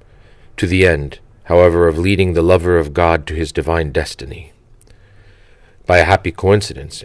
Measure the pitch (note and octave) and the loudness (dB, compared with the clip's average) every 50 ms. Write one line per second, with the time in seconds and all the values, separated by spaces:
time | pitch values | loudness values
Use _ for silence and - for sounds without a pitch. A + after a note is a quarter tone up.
0 | - - - - - - - - - - - - - F2 F2+ F#2 F#2 F2+ E2 D2 | -20 -20 -20 -20 -20 -20 -20 -20 -20 -20 -10 -6 -4 -2 0 2 4 4 2 0
1 | D2 C#2 - - - - _ _ - - E2 F2 F2+ F2 E2 E2+ F2 E2+ D#2 E2 | -4 -8 -12 -16 -20 -20 _ _ -6 0 2 4 4 4 4 4 2 2 2 0
2 | F2 F#2+ G2+ F#2+ F#2+ F#2 E2+ E2+ E2 F2 F#2 F2+ E2+ F2+ F2 E2+ D#2 D2 D2 E2+ | 0 0 0 0 0 0 0 0 2 4 2 2 2 2 0 0 0 -2 -2 0
3 | F2 E2 E2 D#2+ D2 - D#2+ D#2+ E2 D2 - - D2+ D#2+ E2 E2 D#2+ D2 C2 D#2+ | 0 2 2 0 -2 -6 -8 -8 -8 -6 -6 -8 -4 -4 -2 -4 -4 -4 -4 -4
4 | D2+ - - - C2+ C2+ C#2+ D2+ D2 - _ _ _ _ - _ _ _ - _ | -6 -6 -10 -16 -16 -16 -16 -18 -18 -20 _ _ _ _ -20 _ _ _ -20 _
5 | _ _ _ - - - - _ - _ - _ _ _ _ - - - F2+ F2 | _ _ _ -20 -20 -20 -20 _ -20 _ -20 _ _ _ _ -16 -4 0 2 2
6 | E2 E2 F#2+ F#2 - F2 E2+ - - F#2+ G2+ G#2+ G#2 - - - - D2+ - - | 4 4 2 0 0 -4 -8 -4 0 2 2 2 0 -4 -12 -14 -14 -16 -16 -18
7 | - | -16